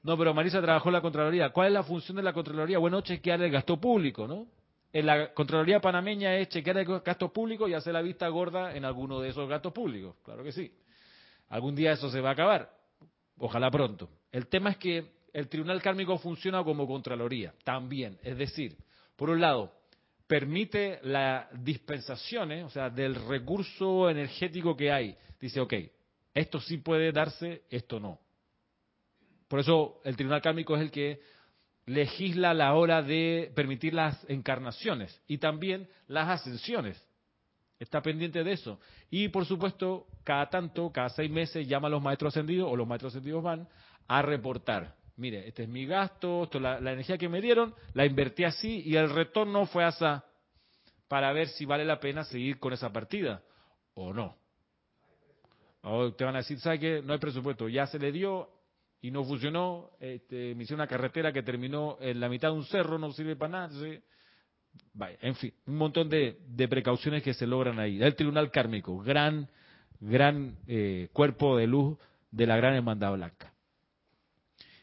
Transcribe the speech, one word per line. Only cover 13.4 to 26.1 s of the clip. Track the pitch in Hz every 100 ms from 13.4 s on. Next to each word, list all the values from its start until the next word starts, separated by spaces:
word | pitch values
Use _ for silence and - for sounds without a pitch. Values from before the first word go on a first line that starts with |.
| 120 117 127
pronto. | 143 123 98 85 - _
El | 127 123
tema | 190 202
es | 196
que | 180 165 165 _ _
el | 147 135
tribunal | 156 156 185
kármico | 196 190 185 180
funciona | 175 165 190 185
como | 156 147 135
contraloría | 135 127 120 120 127 87 - -
también. | 131 127 139 113 92
Es | 127 127
decir, | 135 - 120 - - _ _ -
por | 143
un | 165
lado, | 165 127 98 - _ _ _ _ -
permite | 151 139 170 214 208 202 180
las | 135 139 135 131 - 123
dispensaciones, | 123 120 - 143 - 123 - 233 165 156
o | 156
sea, | 139 131
del | 123 135 117
recurso | 110 135 123 202 190 - 190 185 180
energético | 147 135 - 180 170 170 139
que | 143
hay. | 143 107 - - -
Dice, | 127 135
"Ok, | 123 107 80 _ _